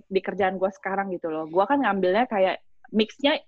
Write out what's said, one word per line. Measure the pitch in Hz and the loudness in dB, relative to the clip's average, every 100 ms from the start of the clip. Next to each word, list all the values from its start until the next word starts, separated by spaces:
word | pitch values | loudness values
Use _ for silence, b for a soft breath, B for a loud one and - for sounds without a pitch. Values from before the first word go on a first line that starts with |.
di | - 190 | -4 -4
kerjaan | - 185 190 190 | -2 -2 -2 0
gua | 185 | -4
sekarang | 190 196 196 196 | -4 -6 -4 -4
gitu | 175 165 | -6 -6
loh. | 156 156 | -6 -2
Gua | 170 | 0
kan | 202 285 | 2 2
ngambilnya | 233 196 185 196 254 | 2 2 2 2 0
kayak | 208 185 - - - - | 2 0 0 -10 -20 -4
mix-nya, | 208 214 - 277 302 | 0 0 0 0 0